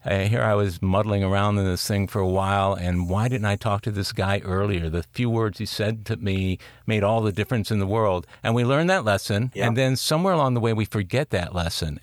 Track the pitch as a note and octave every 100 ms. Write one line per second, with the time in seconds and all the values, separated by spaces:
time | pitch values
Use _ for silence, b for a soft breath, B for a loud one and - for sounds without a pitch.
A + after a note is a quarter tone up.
0 | - G2 G2 A#2+ A2+ G#2 G2+ F2 F#2+ F#2+
1 | G#2+ G2+ F#2+ G2 G2+ G#2 F#2+ F2+ - G2+
2 | F#2+ G#2 F#2 F#2+ F#2+ G2+ G2 F#2+ F2+ F2+
3 | F2 F#2+ A#2+ B2 G#2 G2+ A2+ G2+ - G#2
4 | G2 - G2 G2+ F#2+ F#2 G#2 F#2 E2 E2+
5 | - - A#2+ A#2 A2 - G#2 - G#2+ A2+
6 | G2+ A2 G2+ F#2+ F#2+ F2+ B B - A2
7 | G2 A2+ G#2+ G2 G#2 A#2+ G2 G#2+ F#2+ A2
8 | G#2+ F2+ - B A2 A#2 A#2+ C#3 E3+ F#3+
9 | G#2+ G2 - G2+ B2+ - A#2+ A2+ C3 C3
10 | - D#3 F#3+ E3+ C3+ A#2+ A2+ A2 G#2 G#2+
11 | F2+ A#2+ D3+ F#2+ E2+ F2+ E2 - D#2 C#2+